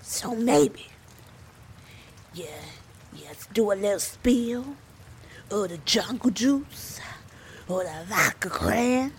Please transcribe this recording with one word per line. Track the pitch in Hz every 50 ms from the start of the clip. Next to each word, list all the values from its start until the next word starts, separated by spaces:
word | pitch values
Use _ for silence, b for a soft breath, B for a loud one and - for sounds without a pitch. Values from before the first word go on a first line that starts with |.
So | - - - - - - 240
maybe, | 220 233 247 277 294 294 - - - - - - - - - - - - - - - - - - - - - - B B B B B B B B B - - -
yeah, | 165 170 226 151 151 151 151 135 - - - - - - - -
yeah, | 151 - - 147 - - - -
do | 226 220 208
a | 202
little | 190 202 202 202 175
spill | - - - - - 247 240 240 240 233 240 247 254 277 285 - - - - - - - - B B B B B B -
of | 202 208 202 180
the | 170 160
jungle | - - - 220 - - 254 240 - 247
juice | 190 - 226 269 277 277 294 - - - - - - - - - - - - B B B B B B B B
or | - 180 185 185
the | 170 156 156 165
vodka | 185 - - - - - - - 185
cran. | - - - - 208 233 240 247 254 254 262 277 285